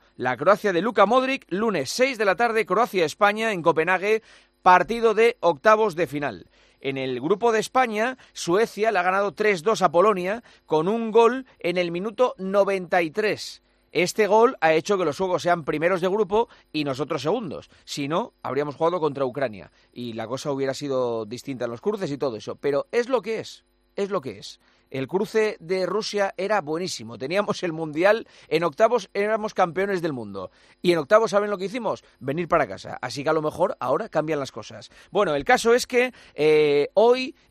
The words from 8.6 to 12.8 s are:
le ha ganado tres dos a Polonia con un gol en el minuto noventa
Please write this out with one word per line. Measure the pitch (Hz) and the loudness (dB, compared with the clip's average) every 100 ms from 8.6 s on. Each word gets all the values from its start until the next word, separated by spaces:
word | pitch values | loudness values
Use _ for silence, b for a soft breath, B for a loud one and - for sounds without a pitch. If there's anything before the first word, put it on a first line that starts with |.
| 233 - 220 | 0 0 0
le | 196 | 0
ha | |
ganado | 180 190 202 - | 0 0 -2 0
tres | 208 185 | 0 0
dos | 175 190 | 0 2
a | 175 | 2
Polonia | 170 208 190 180 226 b b - | 4 4 2 -4 -8 b b -2
con | 156 170 | 0 0
un | 233 226 | -2 2
gol | 214 233 262 254 b | 4 4 2 -6 b
en | 170 175 | -4 -2
el | 175 | -2
minuto | 170 208 202 254 - | -4 -6 0 0 0
noventa | 190 202 196 190 | 0 2 2 0